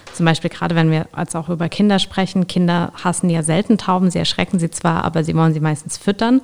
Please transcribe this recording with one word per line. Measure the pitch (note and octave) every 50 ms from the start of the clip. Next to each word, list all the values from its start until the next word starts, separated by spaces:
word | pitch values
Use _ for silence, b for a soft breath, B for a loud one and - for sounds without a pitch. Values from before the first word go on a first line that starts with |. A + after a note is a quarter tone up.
| B B -
zum | - E3+
Beispiel | E3 D#3+ - - E3
gerade, | - - E3+ E3+ E3+
wenn | E3 D#3+ D#3+
wir | D#3+ D#3 D#3+ - -
jetzt | D3 F3 - -
auch | E3 D#3+ F3
über | F3 D#3 E3+ E3+
Kinder | - - G3+ G#3 G3 F#3
sprechen, | - - - G3 F#3+ - - F#3+ F3 -
Kinder | - F3+ F3+ F3 F3 F3 F3 - - -
hassen | - F3+ E3+ - - F3
ja | E3 E3 D3+
selten | D#3+ D#3 F3+ - - A3 -
Tauben, | - - F#3 F#3 F#3 F3+
sie | - E3+
erschrecken | E3 - - - F3+ - - F3
sie | E3 D#3+
zwar, | - - - E3+ E3 - -
aber | E3+ E3 E3 D3+
sie | E3 D#3+
wollen | D#3+ D#3+ E3 D#3
sie | D#3
meistens | D3+ D#3 D3+ - - - -
füttern | - - G3+ G3+ - A3+ A#3 B3+ C4